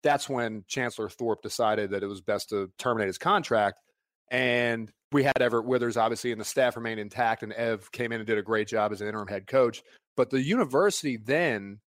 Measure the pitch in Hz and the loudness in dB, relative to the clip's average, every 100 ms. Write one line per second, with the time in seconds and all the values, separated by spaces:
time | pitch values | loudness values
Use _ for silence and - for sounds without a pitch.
0 | 147 143 - 131 117 110 95 - 123 - | 2 0 0 -4 -2 -6 -8 -4 -4 -4
1 | 107 - 117 107 107 - 113 107 101 98 | -8 -4 -2 -2 -4 0 0 2 0 -4
2 | 101 101 90 101 - 104 95 _ 127 113 | -4 -6 -2 -2 -2 -4 -4 _ -2 0
3 | 101 90 175 202 151 113 101 - _ _ | 0 -2 0 0 2 2 2 -2 _ _
4 | _ _ _ 127 127 120 120 117 110 _ | _ _ _ 0 2 2 0 -2 -6 _
5 | _ 143 135 135 123 117 117 127 120 117 | _ 2 4 4 4 2 2 0 2 2
6 | 113 117 123 110 107 - 127 117 117 110 | 0 0 -4 -4 -4 2 2 0 -6 -6
7 | 104 - 117 113 107 110 117 110 - - | -8 0 0 0 -4 -4 -2 -2 -6 -6
8 | 120 117 107 107 98 110 104 110 107 101 | -4 -4 0 -2 2 0 0 0 0 -2
9 | 104 107 101 101 98 135 120 110 - - | -6 -6 -6 -8 0 4 4 2 -18 -20
10 | _ - - 135 135 233 165 135 202 - | _ -2 0 2 2 2 2 4 2 2
11 | 151 117 110 147 170 110 98 101 | -4 -4 0 2 2 0 -4 -14